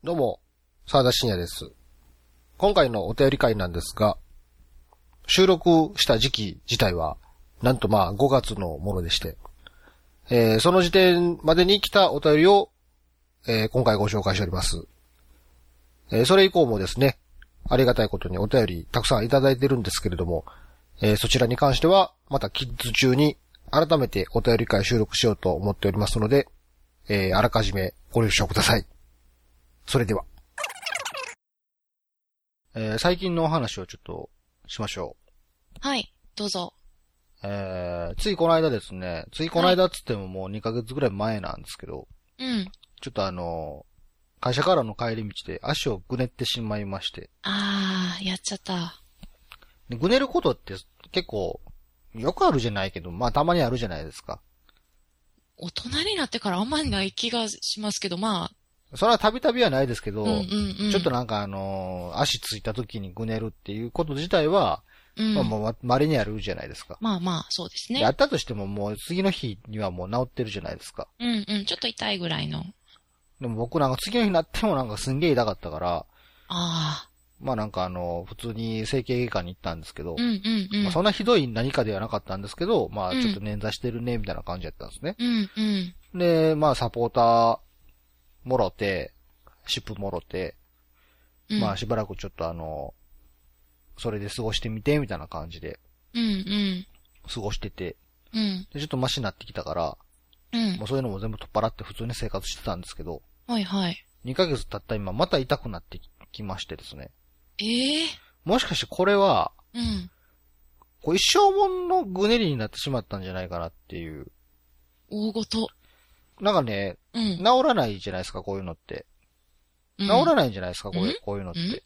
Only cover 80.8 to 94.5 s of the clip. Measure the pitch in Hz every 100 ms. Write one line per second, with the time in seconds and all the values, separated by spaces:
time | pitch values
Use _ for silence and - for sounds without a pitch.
80.8 | 202 170 196 202 214 233 135 110 127 139
81.8 | 110 98 113 104 - 95 101 - 175 214
82.8 | 98 208 92 262 240 202 147 104 107 -
83.8 | 123 117 120 120 98 80 - 90 85 -
84.8 | - - 151 202 240 233 196 - 214 202
85.8 | 180 - _ 185 175 165 160 156 151 127
86.8 | 120 120 117 - 117 117 117 113 - _
87.8 | _ _ _ _ _ _ 131 127 98 -
88.8 | 101 92 69 _ _ _ - _ - -
89.8 | - 101 98 87 - 92 90 - _ _
90.8 | _ _ _ _ _ _ _ 214 107 98
91.8 | 98 113 107 95 98 - 82 85 80 76
92.8 | 69 - _ - _ _ _ _ _ _
93.8 | _ - 117 107 101 - 110